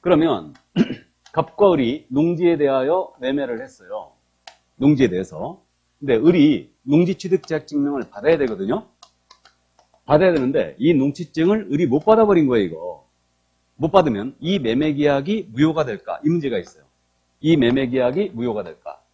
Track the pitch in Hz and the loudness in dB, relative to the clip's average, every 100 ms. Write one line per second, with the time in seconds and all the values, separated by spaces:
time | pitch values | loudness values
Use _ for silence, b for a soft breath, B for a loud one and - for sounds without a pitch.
0 | 180 165 165 107 78 - _ - - - | 2 2 2 -2 -6 -20 _ -2 -2 -4
1 | _ _ _ - 147 - 202 165 120 147 | _ _ _ -6 -6 2 2 4 0 -4
2 | _ 131 165 170 170 160 143 135 131 180 | _ -2 -2 0 0 2 0 0 0 -2
3 | 180 _ 127 143 131 117 131 _ 90 104 | -4 _ -6 -4 -4 -8 -12 _ -14 -14
4 | - _ _ _ - _ _ _ 135 143 | -14 _ _ _ -20 _ _ _ 2 4
5 | 123 90 95 80 117 185 _ _ _ _ | 2 0 -8 -10 -12 -14 _ _ _ _
6 | 139 113 151 175 147 117 - _ 127 151 | -2 2 4 4 2 2 -6 _ 0 2
7 | 180 190 185 185 - 156 - 147 143 143 | 2 -2 -4 -4 -2 -8 -6 -4 -4 -4
8 | 107 104 135 160 131 98 98 175 - _ | -8 -4 0 2 0 -4 -4 -4 -8 _
9 | - _ _ _ _ _ _ _ _ _ | -20 _ _ _ _ _ _ _ _ _
10 | - 151 185 160 127 143 85 67 139 156 | 0 4 4 2 0 -2 -4 -2 2 2
11 | 139 139 165 - 170 214 202 143 165 135 | 0 -4 -10 -2 0 0 -2 -2 0 0
12 | 214 220 214 185 143 120 95 78 87 82 | 2 4 4 4 4 2 0 -6 -14 -16
13 | _ _ _ _ _ _ _ _ 156 190 | _ _ _ _ _ _ _ _ 2 2
14 | 156 104 120 - 151 196 120 120 156 143 | 2 -2 -6 -8 -4 -2 0 0 -2 0
15 | 147 139 139 220 170 113 156 160 139 101 | 0 0 -2 -6 -6 0 0 0 -4 -6
16 | - 85 151 170 139 107 90 _ _ _ | -8 -4 -2 0 -2 -6 -8 _ _ _
17 | _ _ _ _ 151 165 120 131 131 131 | _ _ _ _ 2 4 4 2 -2 0
18 | 123 143 202 117 120 104 90 76 76 71 | 0 -2 -6 -4 -6 -6 -8 -14 -18 -18
19 | _ | _